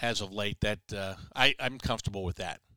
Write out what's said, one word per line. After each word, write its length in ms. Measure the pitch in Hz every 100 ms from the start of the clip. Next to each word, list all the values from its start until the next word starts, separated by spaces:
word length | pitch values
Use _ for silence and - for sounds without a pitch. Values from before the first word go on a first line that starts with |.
as 180 | 117 104
of 120 | 98
late 260 | 101 104 -
that, 200 | 107 104 -
uh, 200 | 104 95 95 - 135
I, 180 | 135 139
I'm 180 | 131 131
comfortable 460 | - 113 - 101
with 120 | 92 -
that. 240 | 90 80 _